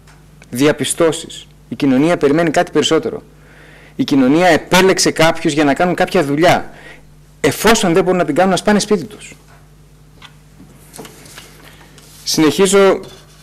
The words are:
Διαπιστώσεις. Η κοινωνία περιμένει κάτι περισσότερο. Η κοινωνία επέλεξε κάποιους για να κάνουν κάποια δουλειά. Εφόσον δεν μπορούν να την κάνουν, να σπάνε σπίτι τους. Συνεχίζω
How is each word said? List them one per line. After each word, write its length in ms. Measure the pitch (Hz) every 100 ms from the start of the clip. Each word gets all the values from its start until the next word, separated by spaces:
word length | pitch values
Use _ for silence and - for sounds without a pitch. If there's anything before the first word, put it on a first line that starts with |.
| - - - - -
Διαπιστώσεις. 1000 | 120 147 - 131 - 165 147 - - - - -
Η 60 | 113
κοινωνία 420 | 139 131 160 175
περιμένει 320 | 143 151 165
κάτι 220 | 170 175
περισσότερο. 520 | 156 131 156 110 76 - - - - - - - -
Η 80 |
κοινωνία 440 | 131 139 127 156 180
επέλεξε 640 | 151 - 180 190 175 156
κάποιους 420 | 147 160 160 175
για 100 | 143
να 100 | 143
κάνουν 220 | 135 180 165
κάποια 280 | 196 190
δουλειά. 460 | 143 143 170 117 - - - - - - - -
Εφόσον 520 | 151 - 208 220 185
δεν 100 | 175
μπορούν 140 | 180 180
να 60 | 156
την 100 | 143
κάνουν, 160 | 190
να 60 | 180
σπάνε 220 | - 202
σπίτι 240 | 196 208
τους. 320 | - - - - - - - - - - - - - - - - - - - - - - - - - - - - - - - -
Συνεχίζω 760 | - - 156 147 196 196 196 170 - - - -